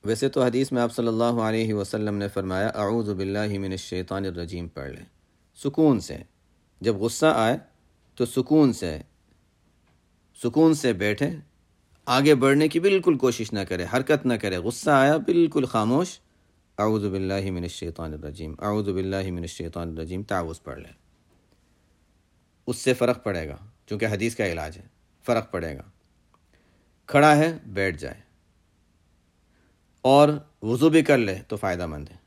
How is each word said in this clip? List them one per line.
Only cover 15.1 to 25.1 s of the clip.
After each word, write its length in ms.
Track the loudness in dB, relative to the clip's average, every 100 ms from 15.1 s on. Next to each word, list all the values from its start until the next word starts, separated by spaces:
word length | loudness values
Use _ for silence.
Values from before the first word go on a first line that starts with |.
| 2
बिल्कुल 460 | 2 2 2 0 0
खामोश, 520 | 0 2 2 0 -8 _ _ _ _ _ -2
"अऊज़ु 320 | 0 0 -2
बिल्लाहि 400 | -2 -2 -2 -4
मिनश 240 | -6 -8 -8
शैतानिर 440 | -10 -8 -10 -10
रजीम, 340 | -12 -12 -12 -6
अऊज़ु 320 | -4 -2 -2
बिल्लाहि 380 | -4 -4 -4 -4
मिनश 220 | -6 -10
शैतानिर 480 | -10 -10 -8 -8 -8
रजीम" 220 | -8 -10 -6
तावुज़ 360 | -6 -6 -10
पढ़ 180 | -14 -16
लें, 160 | -18 -20 _ _ _ _ _ _ _ _ _ _ _ _ _ _ _ _ -6
उससे 260 | -2 0 2
फ़र्क 260 | 0 0 -4
पड़ेगा, 340 | -6 -6 -12 -18 _ _
चूँकि 180 | -4 -2
हदीस 280 | 0 -2 -2
का 100 | -2
इलाज 300 | -2 -8 -12
है, 120 | -20 _ _